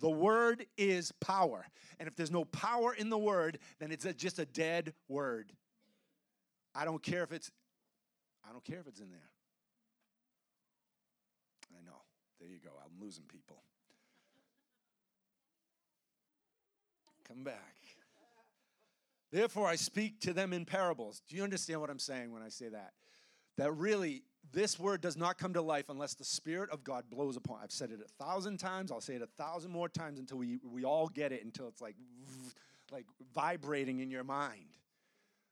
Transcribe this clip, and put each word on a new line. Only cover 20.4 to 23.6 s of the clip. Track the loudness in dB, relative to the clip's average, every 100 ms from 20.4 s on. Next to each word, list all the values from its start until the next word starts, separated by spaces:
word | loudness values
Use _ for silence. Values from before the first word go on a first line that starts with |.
| 2
in | 0
parables." | 0 2 2 2 -4 -10 -10
Do |
you | -4
understand | -2 -2 -2 -2
what | -2
I'm | -4
saying | -4 -4 -6
when | -10
I | -12
say | -10 -10
that? | -10 -12 -18 _ -20 _ _ _
That | 0